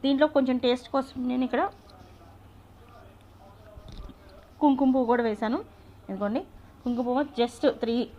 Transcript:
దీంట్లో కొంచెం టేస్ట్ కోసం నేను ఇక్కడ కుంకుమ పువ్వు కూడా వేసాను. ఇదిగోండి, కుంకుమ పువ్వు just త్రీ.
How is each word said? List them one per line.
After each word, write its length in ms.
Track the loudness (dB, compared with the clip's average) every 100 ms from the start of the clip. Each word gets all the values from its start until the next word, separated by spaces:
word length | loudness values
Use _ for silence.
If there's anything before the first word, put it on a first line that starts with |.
దీంట్లో 240 | 2 4 4 4
కొంచెం 200 | 2 2 2
టేస్ట్ 240 | 0 0 -4
కోసం 320 | -4 -6 -2
నేను 120 | -2 0
ఇక్కడ 200 | 0 -2 -6 -20 -20 -20 -20 -20 -20 -20 -20 -20 -20 -20 -20 -20 -20 -20 -20 -20 -20 -20 -20 -18 -16 -16 -18 -20 -20 -20 2
కుంకుమ 300 | 2 4 4
పువ్వు 140 | 4 4
కూడా 120 | 2
వేసాను. 360 | 2 -2 -2 -4 -6 -20 -20 -20 -12
ఇదిగోండి, 320 | -6 -2 -4 -6 -18 -20 -10
కుంకుమ 220 | -6 -4 -2
పువ్వు 180 | -2 -2 0
just 220 | -2 2 0 0
త్రీ. 280 | -2 -2 -2